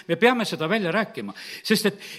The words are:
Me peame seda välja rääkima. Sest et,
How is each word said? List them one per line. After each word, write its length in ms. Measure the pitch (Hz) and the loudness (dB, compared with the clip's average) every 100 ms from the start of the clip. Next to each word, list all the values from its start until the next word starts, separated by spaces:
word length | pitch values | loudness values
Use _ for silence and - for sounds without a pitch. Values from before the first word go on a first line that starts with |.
| - | -4
Me 120 | 165 | 4
peame 260 | 233 247 208 | 4 4 0
seda 200 | 156 156 | -2 0
välja 220 | 220 175 | 0 0
rääkima. 400 | 190 220 - 101 - - - | 0 -2 -6 -10 -10 -14 -8
Sest 280 | - 214 202 | 0 2 2
et, 160 | 196 - | -2 -14